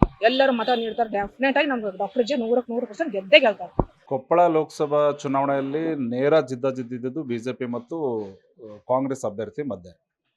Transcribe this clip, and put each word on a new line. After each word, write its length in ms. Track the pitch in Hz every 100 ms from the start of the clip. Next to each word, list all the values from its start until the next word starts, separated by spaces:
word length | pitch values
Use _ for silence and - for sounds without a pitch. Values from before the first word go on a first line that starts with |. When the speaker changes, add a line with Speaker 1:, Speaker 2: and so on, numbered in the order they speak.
| - -
Speaker 1:
ಎಲ್ಲರೂ 300 | 220 262 269
ಮತ 180 | 247 220
ನೀಡ್ತಾರೆ. 400 | 247 226 214 226
ಡೆಫಿನೆಟ್ 480 | 202 202 - 269 269
ಆಗಿ 100 | 302
ನಮ್ಗೆ 300 | 254 214 190
ಡಾಕ್ಟರ್ 280 | 202 - 220
ಜಿ 100 | 277
ನೂರಕ್ಕೆ 380 | 226 240 240
ನೂರು 120 | 233 247
ಪರ್ಸೆಂಟ್ 260 | - 330
ಗೆದ್ದೇ 280 | 196 190 302
ಗೆಲ್ತಾರೆ. 680 | 254 196 175 - - _ -
Speaker 2:
ಕೊಪ್ಪಳ 420 | 131 127 170 175
ಲೋಕಸಭಾ 640 | 156 151 - 151 147 147
ಚುನಾವಣೆಯಲ್ಲಿ 1000 | 143 143 139 139 139 135 147 165 151 120
ನೇರ 300 | 123 139 160
ಜಿದ್ದಾಜಿದ್ದಿದ್ದು 840 | 131 127 135 127 117 123 127 131
ಬಿ 140 | 139 120
ಜೆ 160 | 120
ಪಿ 120 | 120 123
ಮತ್ತು, 600 | 120 117 165 143 113 101
ಆ, 520 | 95 _ - 110 104
ಕಾಂಗ್ರೆಸ್ 480 | - 127 135 131 113
ಅಭ್ಯರ್ಥಿ 380 | 104 110 -
ಮಧ್ಯೆ. 360 | 147 98 87 85 _ _ _